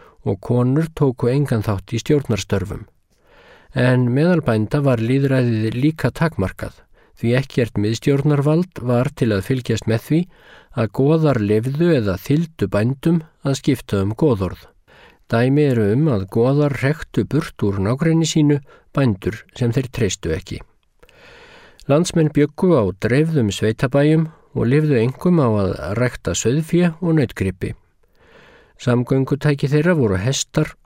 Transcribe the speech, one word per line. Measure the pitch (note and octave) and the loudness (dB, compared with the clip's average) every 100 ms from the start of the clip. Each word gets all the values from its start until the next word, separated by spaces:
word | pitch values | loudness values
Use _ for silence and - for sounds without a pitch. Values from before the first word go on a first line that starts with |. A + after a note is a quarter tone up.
| - - | -20 -10
og | A2+ G2+ | -6 -6
konur | - B2 B2 C#3+ D#3+ - | -2 0 2 0 -2 0
tóku | C#3 A#2+ A#2+ | -2 0 0
engan | C#3 C#3+ A#2 | 0 0 0
þátt | G#2+ F#2+ - A#2 | 0 -4 -4 -6
í | |
stjórnarstörfum. | - D3 - G#2 - G2 F#2 B2 G2+ _ _ _ _ - - - - B2+ | 0 0 0 -4 -2 -4 -4 -10 -14 _ _ _ _ -20 -20 -20 -8 -2
En | B2+ B2+ B2 | 2 2 2
meðal | C3 E3 F3 | 2 2 2
bænda | B2+ A2 G#2+ D3 C#3 | 0 0 0 0 0
var | A#2 | 0
lýðræðið | A2+ C3+ C#3 C3 A#2+ A2 A2 A#2 | 0 0 2 2 0 0 -2 -2
líka | D3 D#3 C3 - | -2 0 -4 -2
takmarkað, | D#3+ - F#2 - - - _ _ _ - | -2 -2 -4 -6 -14 -14 _ _ _ -6
því | A#2 B2 | 0 0
ekkert | C3+ - A2+ - | 0 -2 -2 -2
miðstjórnarvald | G#2 A#2 D3 C#3 D3+ C#3+ C#3+ D#3+ F3+ - | -2 -2 0 2 2 2 2 0 -2 -6
var | B2 A#2+ C3 | -2 0 0
til | - A#2+ G2 | -2 0 0
að | - | -2
fylgjast | C3 - A2 - | -4 -2 -4 -2
með | A2+ - | -4 0
því | D#3 F3+ - - - _ - | -2 -2 -10 -20 -20 _ -4
að | A2 - | -4 0
goðar | C#3 D#3+ D#3 A#2 | 2 2 2 2
leyfðu | G2+ A2 B2 C#3+ E3+ D3 | 2 0 0 0 2 2
eða | G2+ F#2 | 0 -4
þyldu | - D3 E3+ - F#2+ | -2 -2 -2 -4 -2
bændum | G2+ A#2 C#3 E3 E3+ - _ | 0 -2 0 0 0 -2 _
að | C#3+ C3+ | -6 -2
skipta | - B2+ - G2+ | -2 -2 -2 -2
um | G2 G#2+ | -2 0
goðorð. | D#3 G#2+ F2+ - - _ _ - - _ - | 0 0 -2 -8 -18 _ _ -20 -20 _ -4
Dæmi | A#2 B2+ C#3+ D3 | 0 2 4 2
eru | A#2 G2+ | 2 2
um | A#2+ D#3 | 2 2
að | G#2+ F#2+ | 0 0
goðar | A#2 B2 C#3+ D3 C3+ | 0 2 2 0 0
hrektu | C3+ D#3 - - G2+ | -2 -2 -4 -4 -2
burt | C#3+ - - | -2 -4 -4
úr | G2+ G2 G2 | -2 0 -2
nágrenni | A#2 E3 D#3+ D#3+ | 0 0 0 0
sínu | D#3+ D3 C#3+ - - _ - | 2 2 2 -4 -20 _ 0
bændur | C3 F#2+ - A2+ - | 0 0 -4 -8 -12
sem | - A#2+ A#2+ | -4 -2 -2
þeir | B2+ | -4
treystu | - G2 - E2 | -2 -2 -2 -4
ekki. | D#2+ - - - _ _ _ - _ - - - - - - - | -6 -8 -14 -14 _ _ _ -20 _ -20 -20 -20 -20 -20 -12 0
Landsmenn | C#3+ F3+ E3+ D3+ | 0 2 0 2
bjuggu | D3 D3 - F#3 | 2 0 2 2
á | D3+ G2 F#2 | 2 2 -2
dreifðum | A2 B2+ D#3+ D#3 G#2+ | 0 2 2 0 0
sveitabæjum | - G#2+ A2 C3+ C#3+ D3 D#3+ D#3+ - _ - | 0 -2 -2 0 2 4 2 0 -8 _ -4
og | A#2 | 0
lifðu | C#3+ D3+ B2+ | 2 2 2
einkum | A#2 - F3+ E3+ | 0 0 2 2
á | B2 | 2
að | G#2 F#2+ - - A2+ | 2 0 -4 -6 -2
rækta | B2 - - | -2 -2 -6
sauðfé | F2 A2 C#3+ D#3+ E3+ F3 D#3+ | -2 0 0 0 2 2 0
og | F3 D#3+ | 0 2
nautgripi. | B2 - F#2+ F2+ A2 - _ _ _ _ _ - - - _ _ | 0 -2 -4 -4 -8 -10 _ _ _ _ _ -20 -20 -20 _ _
Samgöngutæki | - A#2+ B2 C3+ C3 C#3 D3+ C#3+ C#3 | 0 0 2 0 0 0 0 0 0
þeirra | D3+ E3+ E3 | 2 2 2
voru | A2+ F#2 | 2 0
hestar | A2+ C#3 - - D3+ - | 0 -2 -2 -2 -2 -6